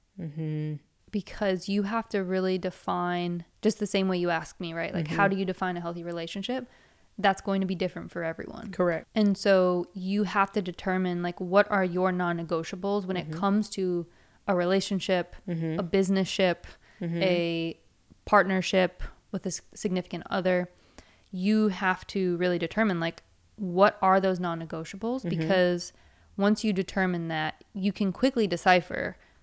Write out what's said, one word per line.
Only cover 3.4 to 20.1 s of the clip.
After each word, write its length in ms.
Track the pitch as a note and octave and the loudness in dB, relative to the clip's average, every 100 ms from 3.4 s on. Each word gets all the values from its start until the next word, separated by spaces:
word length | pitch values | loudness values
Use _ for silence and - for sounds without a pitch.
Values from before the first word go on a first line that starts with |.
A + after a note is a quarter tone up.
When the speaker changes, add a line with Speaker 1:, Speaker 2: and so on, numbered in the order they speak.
| E3+ _ | -8 _
Speaker 2:
just 180 | G#3+ - | 0 0
the 80 | G#3 | 0
same 200 | G3+ F#3+ | 0 2
way 100 | F#3 | 0
you 120 | F3 | 0
ask 300 | E3 D#3+ - | -2 -4 -10
me, 140 | F3 | -8
right? 200 | E3 E3+ | -6 -4
Like, 140 | F3+ D3+ | -4 -2
how 160 | E3 G3+ | 2 2
Speaker 1:
Mm-hmm. 60 | |
Speaker 2:
do 60 | G3 | 2
you 60 | F#3 | -2
define 320 | F#3 F#3+ F3 | -2 -4 -4
a 40 | |
healthy 220 | E3+ F3 | -6 -8
relationship? 640 | E3+ E3+ E3 G3 G3 B3+ B3+ _ _ _ _ - | -8 -8 -8 -8 -6 -6 -8 _ _ _ _ 0
That's 220 | G3 F#3+ | 2 2
going 200 | - G3 | 0 -2
to 60 | F#3+ | 0
be 60 | |
different 380 | F3+ F3+ F3 E3+ | -2 -4 -4 -10
for 120 | F3+ | -8
everyone. 480 | E3 E3 - - - | -6 -6 -10 -12 -8
Speaker 1:
Correct. 360 | F3+ F3+ D#3+ - - | 0 0 0 -2 2
Speaker 2:
And 200 | G#3 G3 | 2 2
so 520 | G#3 F#3+ F3+ F3+ F3 G3+ | 4 6 6 2 -2 -6
you 280 | F#3 G3+ G3+ | -4 -2 0
have 260 | G3 G3 | 2 0
to 100 | G#3+ | 0
determine, 640 | F3+ F3 - F#3 F#3 F3 | -4 -4 -2 0 0 -2
like, 180 | F3 F3 | -4 -6
what 240 | F#3 F#3+ G3+ | 2 4 6
are 120 | G#3 | 2
your 280 | F#3 F3 F#3 | 0 0 0
non-negotiables 960 | F3+ F3+ E3+ E3 E3 E3 F#3 G3 G3+ F#3 | 0 -2 -2 -2 -4 -4 -6 -2 -2 -2
when 100 | F#3 | -4
Speaker 1:
Mm-hmm. 160 | D3+ | -6
Speaker 2:
it 20 | D#3+ | -2
comes 340 | G3 G3+ G#3+ | 2 2 0
to 340 | - F#3 F3 E3+ - _ _ - | -2 -2 -2 -4 -12 _ _ -2
a 60 | F#3 | 0
relationship, 800 | F3 F#3+ F#3 G3 - F#3 F3 - - | 2 2 2 -2 0 0 0 -8 -6
Speaker 1:
Mm-hmm. 300 | E3+ E3 D#3+ | -4 -2 -4
Speaker 2:
a 40 | |
business 440 | F3 F#3+ F#3+ F#3+ F#3 | 0 0 2 2 0
ship, 400 | - F#3 E3+ - - _ - | 2 2 0 -6 -20 _ -10
Speaker 1:
Mm-hmm. 200 | E3+ E3+ | -4 0
Speaker 2:
a 560 | F#3+ F3 E3+ E3 E3 - _ _ _ - - | 2 2 0 -2 -4 -6 _ _ _ -14 4
partnership 760 | G#3 F#3+ F#3+ F3+ F#3+ F3+ - - - _ | 4 6 2 2 2 2 0 -10 -10 _
with 140 | G3 - | -8 -6
a 40 | |
s-, 120 | - - | -8 -12
significant 500 | - G#3 F3+ F3+ | -6 -2 -2 -4